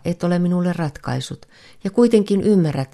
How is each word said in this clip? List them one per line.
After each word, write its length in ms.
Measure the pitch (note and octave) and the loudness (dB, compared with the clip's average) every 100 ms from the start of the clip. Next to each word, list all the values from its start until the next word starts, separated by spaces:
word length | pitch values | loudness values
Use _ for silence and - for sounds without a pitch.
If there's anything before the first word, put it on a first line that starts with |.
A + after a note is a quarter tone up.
et 200 | E3 F3 | -8 -4
ole 140 | F3 F3 | -2 0
minulle 340 | F3 F3+ F3+ | 0 0 -2
ratkaisut, 760 | F3 D#3 - - B2+ - C#3 - _ - - | -4 -6 -8 -8 -6 -8 -14 -18 _ -20 -12
ja 60 | G3 | -4
kuitenkin 500 | G#3+ A#3+ A3+ G3+ G3+ | 2 4 4 2 0
ymmärrät, 480 | G3+ G#3 D#3 C#3+ C3+ | 2 2 2 -2 -6